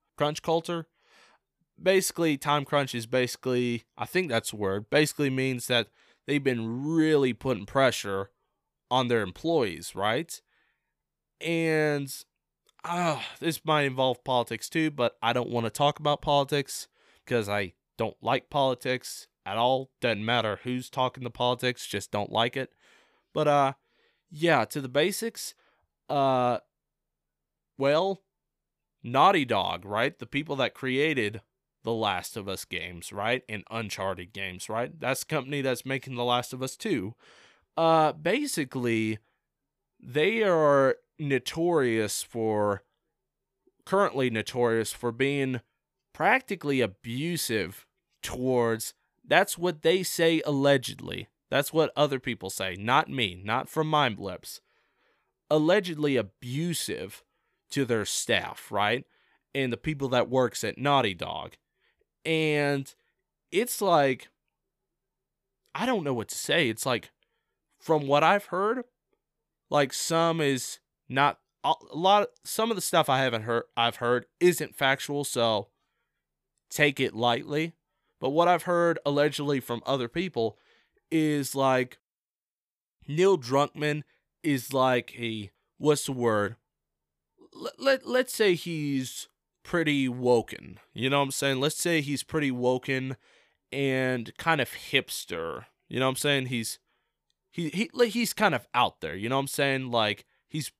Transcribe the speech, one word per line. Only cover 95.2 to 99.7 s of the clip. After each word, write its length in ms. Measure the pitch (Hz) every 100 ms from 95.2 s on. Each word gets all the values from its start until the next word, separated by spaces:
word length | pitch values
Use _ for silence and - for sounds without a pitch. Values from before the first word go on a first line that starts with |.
| - 87 82 65 - _ -
you 100 | 120
know 60 | 131
what 60 |
I'm 40 | 131
saying? 300 | 147 139 127
He's, 340 | 123 110 - _ _ _ _ _ _ _
he, 180 | - 160
he, 200 | 180 233
like, 180 | - 240
he's 220 | 233 226
kind 220 | - 208 127
of 120 | -
out 280 | 123 104 -
there, 140 | 80 92
you 140 | 113
know 60 | 139
what 60 |
I'm 60 | 139
saying? 440 | - 139